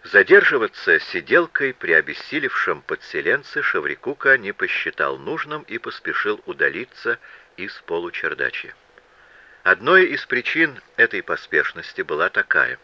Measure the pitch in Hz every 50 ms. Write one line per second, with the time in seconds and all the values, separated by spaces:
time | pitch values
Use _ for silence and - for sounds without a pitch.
0 | - - - 101 95 - 170 202 - - 160 131 110 101 _ - - 98 85 78
1 | - - - 92 82 - 113 165 170 156 _ - 147 135 127 _ - 85 82 80
2 | 76 73 76 - - - - 147 147 131 - - - - 82 73 - - 80 -
3 | - - - 76 71 82 113 143 104 - - 151 143 - - 95 73 71 - -
4 | - 139 143 _ - 139 135 127 107 98 101 _ 95 90 - - - - - -
5 | 73 71 67 67 69 90 147 160 - 147 151 151 143 - 104 113 - - - -
6 | _ 87 85 - - 104 104 - _ - 85 71 73 69 69 85 120 _ - -
7 | - 113 117 - - - - - - _ _ - 92 98 - - - - 85 85
8 | 85 87 - - - 80 73 - 71 64 - - - - - _ _ _ _ -
9 | _ _ _ _ - - - - - - - _ _ 90 92 - 110 135 180 190
10 | 185 - 139 131 - - - 123 120 - - 156 165 156 135 - _ _ _ -
11 | 113 113 - 98 87 - 80 - - - - 76 69 - - 82 82 - - -
12 | 92 76 80 73 85 95 _ - - _ - 160 131 123 127 -